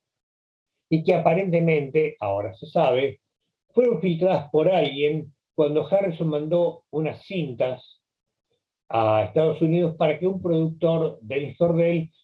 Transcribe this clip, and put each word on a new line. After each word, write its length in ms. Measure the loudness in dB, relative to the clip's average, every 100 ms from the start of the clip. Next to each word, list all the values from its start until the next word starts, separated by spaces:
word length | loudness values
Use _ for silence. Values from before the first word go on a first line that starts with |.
| _ _ _ _ _ _ _ _ _
y 140 | 0
que 100 | 2
aparentemente, 1040 | 2 2 2 0 0 2 0 0 0 -2 -4
ahora 360 | -4 -4 -6 -10
se 100 | -4
sabe, 540 | 0 2 2 -2 -6 _ _ _ _ _
fueron 300 | 0 2 2
filtradas 480 | 0 0 0 0 0
por 200 | 2 4
alguien 640 | 2 0 0 -2 -2 -8 _ _
cuando 340 | -2 0 0 0
Harrison 420 | 0 0 -2 -2
mandó 560 | -2 0 0 0 -4 _
unas 320 | -6 -4 -6
cintas 800 | -8 -6 -6 -4 -4 -6 -14 _ _ _ _ _ _ _ _ _ -4
a 360 | 0 2 2 2
Estados 360 | 0 0 2
Unidos 340 | 0 2 0 0
para 200 | -2 0
que 80 | -4
un 160 | -2
productor, 800 | -2 0 0 0 0 0 -2 -6
Dennis 360 | -8 -6 -6 -2
Cordell, 520 | 0 2 2 0 -4 _